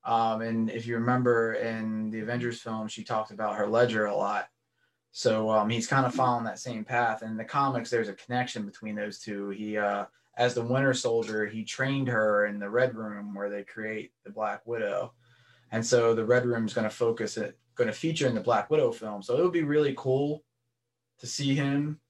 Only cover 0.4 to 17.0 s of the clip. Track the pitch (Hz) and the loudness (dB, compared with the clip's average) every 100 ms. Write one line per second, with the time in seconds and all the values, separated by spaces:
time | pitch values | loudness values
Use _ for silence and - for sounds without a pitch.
0.4 | 113 113 110 113 117 117 117 127 123 117 | -2 0 0 -2 -4 -2 2 2 4 4
1.4 | 113 113 113 113 110 110 110 110 107 120 | 2 0 -2 -4 -4 -4 -4 -4 -4 -2
2.4 | 120 117 117 113 110 - 107 110 110 101 | -4 -6 -6 -6 -6 -10 -4 -4 -4 -4
3.4 | 107 104 104 113 120 110 104 101 101 104 | -4 0 2 4 4 4 0 0 0 -2
4.4 | - _ _ _ _ _ _ - 120 110 | -6 _ _ _ _ _ _ -2 2 2
5.4 | 110 110 107 113 113 135 131 127 127 120 | 4 4 4 0 2 2 2 2 2 2
6.4 | 113 - 127 110 110 123 120 110 110 110 | -2 -8 -10 -10 -4 0 0 -2 -6 -8
7.4 | 110 143 139 123 113 117 104 95 - 123 | -4 0 2 0 0 0 0 -6 -4 -2
8.4 | 127 117 101 - 110 107 104 98 - 101 | -2 -6 -8 -10 -10 -6 -6 -8 -10 -6
9.4 | 101 98 107 104 101 101 104 _ _ - | -6 -6 -4 -2 0 0 -4 _ _ 0
10.4 | 123 120 117 127 139 127 123 117 107 107 | 0 2 0 2 2 2 2 0 0 -2
11.4 | 104 110 104 - 131 139 127 117 107 104 | -4 -4 -8 -4 -2 0 0 2 2 4
12.4 | 104 104 101 113 127 113 107 104 104 101 | 2 -2 -2 2 2 0 -8 -8 -10 -6
13.4 | 101 104 101 - 110 110 - _ 101 107 | -4 -6 -10 -10 -8 -8 -10 _ -16 -4
14.4 | 107 101 113 117 104 95 - _ _ _ | -4 -4 -6 -4 -2 -2 -4 _ _ _
15.4 | _ _ _ 113 113 123 117 113 110 123 | _ _ _ -4 4 6 6 4 4 4
16.4 | 120 117 110 117 107 - | 4 0 0 0 -2 0